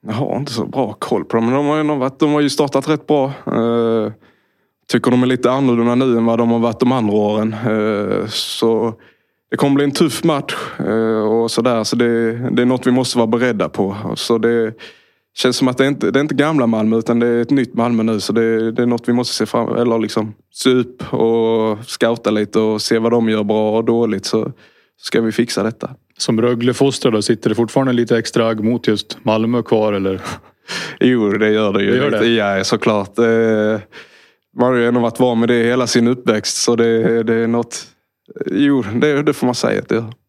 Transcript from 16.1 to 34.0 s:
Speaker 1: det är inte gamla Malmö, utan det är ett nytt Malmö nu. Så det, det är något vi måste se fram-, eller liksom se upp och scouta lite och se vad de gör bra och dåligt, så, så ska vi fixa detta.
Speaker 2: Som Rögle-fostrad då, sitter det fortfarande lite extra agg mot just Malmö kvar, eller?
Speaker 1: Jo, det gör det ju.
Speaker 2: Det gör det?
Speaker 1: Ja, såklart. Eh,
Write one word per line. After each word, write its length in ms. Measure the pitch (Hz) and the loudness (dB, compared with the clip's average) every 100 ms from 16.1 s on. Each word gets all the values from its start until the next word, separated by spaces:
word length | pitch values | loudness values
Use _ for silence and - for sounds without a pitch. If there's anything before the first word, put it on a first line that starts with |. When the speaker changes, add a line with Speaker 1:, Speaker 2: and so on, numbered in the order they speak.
Speaker 1:
det 80 | 127 | 0
är 20 | |
inte 140 | 151 139 | 0 0
gamla 320 | 147 160 117 | 2 2 2
Malmö, 300 | 110 107 113 | 2 2 0
utan 220 | 110 120 | 2 0
det 80 | 120 | 2
är 140 | 120 | 0
ett 80 | 117 | 2
nytt 220 | 143 127 | 0 0
Malmö 300 | - 120 113 | -2 0 0
nu. 160 | 110 107 | 0 -2
Så 140 | - | -2
det, 380 | 110 113 113 113 | 0 2 0 0
det 100 | 113 | 0
är 40 | 120 | 0
något 220 | 120 117 | 0 0
vi 40 | |
måste 200 | 123 117 - | -2 -2 -4
se 100 | 107 | -2
fram-, 300 | 117 117 120 | -2 -2 0
eller 240 | 120 113 | 0 0
liksom 340 | 110 - 107 104 _ | -2 -4 -6 -10 _
se 160 | - 131 | -4 2
upp 440 | 127 123 - - | 2 0 -6 -8
och 640 | - 113 113 113 113 110 104 120 | 0 2 2 2 2 0 -2 -8
scouta 460 | - 117 120 - | -2 0 0 0
lite 280 | 107 104 113 | 0 0 0
och 220 | 110 107 | 0 -2
se 180 | - 117 | 0 0
vad 120 | 113 | 2
de 180 | 120 113 | 2 2
gör 140 | 107 | 0
bra 340 | 101 107 107 110 | 0 0 2 0
och 60 | 113 | 2
dåligt, 400 | 117 117 98 - | 2 2 -2 -2
så, 180 | 110 | -2
så 80 | 120 - - _ _ _ - | -4 -8 -20 _ _ _ -4
ska 160 | - | 0
vi 100 | 113 | 0
fixa 320 | 107 117 - | 0 -2 -2
detta. 260 | 107 110 - 131 _ _ | -4 -4 -12 -12 _ _
Speaker 2:
Som 240 | - 113 | -2 0
Rögle-fostrad 720 | 120 120 120 120 139 - 127 | 2 0 -2 2 0 2 0
då, 80 | 110 | 0
sitter 280 | 104 117 117 | 0 0 0
det 60 | 110 | 0
fortfarande 380 | 113 - 135 | 0 0 0
lite 240 | 120 117 117 | 0 2 0
extra 300 | 113 - 113 | 0 0 0
agg 160 | 110 | 0
mot 240 | 107 120 - | -2 0 0
just 300 | 104 - - | -2 -4 -6
Malmö 380 | - 110 113 120 | -2 0 0 -2
kvar, 300 | 110 113 107 | 0 2 2
eller? 280 | 101 95 95 - - - _ - - - - | 0 -2 -4 -8 -12 -16 _ -12 -10 -10 0
Speaker 1:
Jo, 300 | 127 123 104 | 2 4 2
det 180 | 101 107 | 2 2
gör 240 | 107 107 | 2 2
det 100 | 98 | 0
ju. 80 | 101 | 0
Speaker 2:
Det 60 | 127 | 0
gör 140 | 139 | 0
det? 160 | 113 117 | 0 2
Speaker 1:
Ja, 360 | 117 101 98 | 2 0 0
såklart. 540 | 98 110 - 107 95 - | 0 0 0 0 -2 0
Eh, 600 | 117 113 113 110 107 110 95 - | 2 2 2 2 0 -2 -6 -20